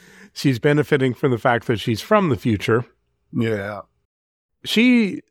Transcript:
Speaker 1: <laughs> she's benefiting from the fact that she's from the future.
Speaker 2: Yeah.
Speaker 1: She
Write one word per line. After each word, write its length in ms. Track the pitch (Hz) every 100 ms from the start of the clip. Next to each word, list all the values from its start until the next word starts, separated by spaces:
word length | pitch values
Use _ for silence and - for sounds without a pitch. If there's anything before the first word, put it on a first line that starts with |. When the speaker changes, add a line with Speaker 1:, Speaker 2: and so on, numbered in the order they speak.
| -
Speaker 1:
<laughs> 240 | - -
she's 240 | - 139 120
benefiting 560 | 147 147 - 143 131
from 160 | 117 143
the 80 | 120
fact 300 | 135 117 -
that 120 | 110
she's 220 | - 113
from 280 | - 214 180
the 80 | 117
future. 480 | 127 104 - 113 123 _ _ _ _
Speaker 2:
Yeah. 500 | - 113 107 98 101 - _ _ _ _ _ _ _
Speaker 1:
She 580 | - 208 247 240 202 - -